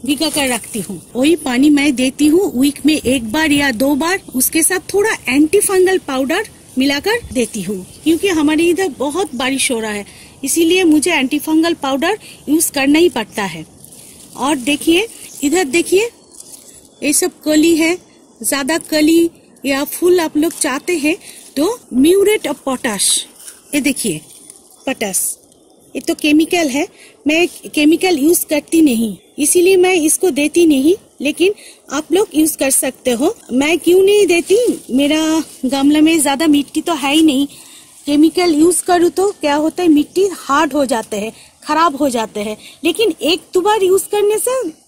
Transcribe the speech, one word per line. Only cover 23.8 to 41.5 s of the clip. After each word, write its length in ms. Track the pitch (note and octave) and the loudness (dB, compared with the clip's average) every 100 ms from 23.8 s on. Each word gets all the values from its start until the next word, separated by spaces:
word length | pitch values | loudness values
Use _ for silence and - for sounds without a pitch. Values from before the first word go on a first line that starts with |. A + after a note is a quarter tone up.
देखिए 400 | C4+ - A3 D#3 - - - - _ _ | -2 -2 -6 -6 -12 -20 -20 -20 _ _
पोटाश, 400 | - B3+ G3+ F#3 - - _ _ _ _ _ | -8 -6 -6 -4 -6 -10 _ _ _ _ _
ये 60 | - | -10
तो 120 | - | -6
chemical 520 | D#4 D4+ D4+ D#4 F4 D4+ | -2 2 2 2 0 -2
है, 180 | C4 F4+ - - _ | -2 -6 -10 -20 _
मैं 220 | C#4 D#4+ F4 | -2 0 0
chemical 720 | - - D#4 D4+ D#4+ F#4 D#4 | -4 -8 0 2 2 0 2
use 260 | D4 F4 | 2 0
करती 360 | - D#4 - E4 | -2 -4 0 2
नहीं, 340 | D4+ A3+ A3+ F3+ _ - | 2 2 -2 -6 _ -4
इसीलिए 380 | D4 F4+ F4+ F#4+ | 0 2 4 4
मैं 160 | F#4 | 4
इसको 340 | F#4 D4+ - F#4 | 2 0 0 0
देती 340 | C#4+ D4 E4+ E4+ | 0 0 4 4
नहीं, 280 | C4+ C#4+ G4+ _ _ | 4 2 0 _ _
लेकिन 320 | C4+ - F#4 G4+ - - - | -6 0 0 -2 -14 -20 -8
आप 220 | C4+ - | -8 -2
लोग 160 | E4+ G#4+ | -2 0
यूज़ 200 | C#4+ D#4 - | 0 0 0
कर 120 | C#4 | -2
सकते 400 | - C4+ - B3+ | 0 -4 -4 -4
हो। 200 | A#3 D#4 A#4 - | 0 -2 -2 -4
मैं 240 | B3 D4 E4+ | -2 0 0
क्यों 220 | E4 F#4 | 2 4
नहीं 220 | G4 G#4 F#4+ | 4 4 4
देती, 300 | F4 - G4+ A#4 - - | 0 2 0 0 -4 -4
मेरा 500 | B3+ C#4+ D#4 D#4 D#4+ - - | 0 0 0 0 -2 -4 -8
गमला 360 | C4 C#4 C#4+ D4+ | -4 2 2 4
में 200 | D#4 E4 | 4 2
ज्यादा 260 | C#4+ C4+ D#4+ | 0 0 2
मिट्टी 340 | C#4+ C4+ D#4 | 2 0 -6
तो 120 | E4+ | -4
है 180 | D#4+ C#4 | -4 0
ही 100 | D4+ | 2
नहीं, 240 | D#4 C4 C#4+ - - - - - - | 2 2 -2 -8 -20 -20 -20 -12 -2
Chemical 460 | C#4+ D#4+ F4+ F4+ | 2 2 2 0
use 300 | D4 E4 F4 | 4 2 2
करूँ 260 | - F4 E4+ | 0 2 2
तो 180 | - G4 | 0 -2
क्या 220 | - D4 | -2 -2
होता 280 | D4 D#4 E4+ | 0 -2 0
है, 60 | F4+ | 2
मिट्टी 380 | D4 C#4+ F4 G4 D#4 | 2 2 0 -2 -2
hard 360 | - C#4 D#4+ | -2 0 0
हो 120 | D4+ | 0
जाते 340 | C4 A#3 A3 G#3+ | 0 -2 -4 -8
हैं, 120 | A3 - - | -8 -12 -20